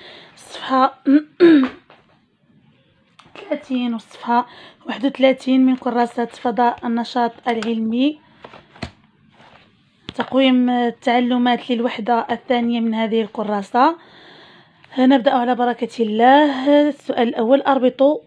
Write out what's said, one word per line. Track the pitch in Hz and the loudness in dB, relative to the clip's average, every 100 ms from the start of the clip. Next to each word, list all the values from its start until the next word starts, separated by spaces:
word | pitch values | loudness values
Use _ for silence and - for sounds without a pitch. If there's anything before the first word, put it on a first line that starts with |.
| - - - _ | -20 -20 -20 _
الصفحة | - - - 262 262 - | -20 -16 -4 0 0 0
<clears throat> | - 285 302 _ 339 302 262 - _ - _ _ _ _ _ _ _ _ _ _ _ _ _ - | 0 2 0 _ 6 6 4 -4 _ -20 _ _ _ _ _ _ _ _ _ _ _ _ _ -20
ثلاثين | - 294 - 254 240 | -10 -10 -6 -4 -4
والصفحة | 226 - - - 240 - - - _ - | -6 -10 -14 -2 -2 -2 -10 -20 _ -6
واحد | - 269 | -4 -4
وثلاثين | 277 262 262 - 262 262 | 0 0 0 0 2 2
من | 254 | 2
كراسة | 247 233 240 247 233 | -2 -2 -2 -2 -6
فضاء | - 247 214 240 247 247 | -6 -6 0 0 0 -4
النشاط | 233 226 254 233 233 - | -4 -4 -4 -4 -4 -6
العلمي، | 226 220 226 220 233 277 302 _ _ - - _ - - - _ _ _ _ - _ _ _ _ _ - - | -4 -4 -4 -4 0 -2 -2 _ _ -20 -20 _ -18 -18 -18 _ _ _ _ -20 _ _ _ _ _ -16 -10
تقويم | - 262 262 254 247 | -4 0 2 2 0
التعلمات | 247 240 233 - 240 247 247 247 240 - | 0 -2 -4 -2 0 0 0 0 -2 -2
للوحدة | 240 233 - 214 233 - | -4 -4 -6 -2 -2 -2
الثانية | 233 - 240 233 240 | -8 -4 -2 -2 -2
من | 226 | -2
هذه | 220 226 226 | -2 -2 -2
الكراسة. | 214 - 208 208 196 240 285 339 - - - - - - _ _ _ - | -4 -6 -6 -6 -4 0 0 0 -12 -20 -20 -20 -20 -20 _ _ _ 0
نبدأ | 254 277 269 | 2 4 2
على | 262 240 240 | 0 0 -2
بركة | 247 269 233 - | -2 -4 -8 -4
الله. | 226 214 240 285 302 262 277 294 294 | -4 2 4 6 4 0 2 2 2
السؤال | 285 - 262 233 | -2 -6 -2 -2
الأول: | - 226 277 | -2 0 2
أربطوا | 277 269 247 247 269 302 | 2 0 0 2 0 0